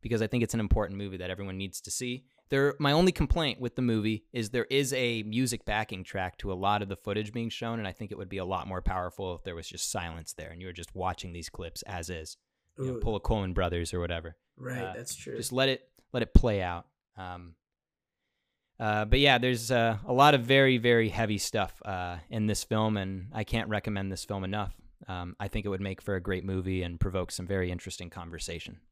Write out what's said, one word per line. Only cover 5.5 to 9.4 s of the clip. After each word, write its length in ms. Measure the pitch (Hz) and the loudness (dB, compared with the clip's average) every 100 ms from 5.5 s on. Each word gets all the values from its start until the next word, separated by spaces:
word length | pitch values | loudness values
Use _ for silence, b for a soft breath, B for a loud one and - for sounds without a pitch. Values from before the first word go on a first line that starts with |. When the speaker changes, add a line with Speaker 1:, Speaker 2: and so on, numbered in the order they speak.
| 113 | -2
Speaker 1:
backing 380 | - 107 110 98 | -2 -2 -2 -6
track 340 | 92 98 92 - | -6 -4 -4 -4
to 140 | 104 | -6
a 20 | |
lot 280 | 92 95 104 | -2 2 2
of 60 | 98 | 0
the 80 | 95 | -6
footage 360 | - 101 107 | -4 -4 -4
being 160 | 117 117 | -4 -6
shown, 300 | - 117 117 | -6 -6 -4
and 80 | 101 | -6
I 60 | |
think 180 | - 104 | -8 -10
it 80 | - | -10
would 100 | 95 | -8
be 100 | 95 | -6
a 60 | |
lot 220 | 92 95 - | -4 -4 -4
more 160 | 92 | -2
powerful 540 | - 95 90 - 95 | 0 0 -4 -6 -6
if 80 | 85 | -6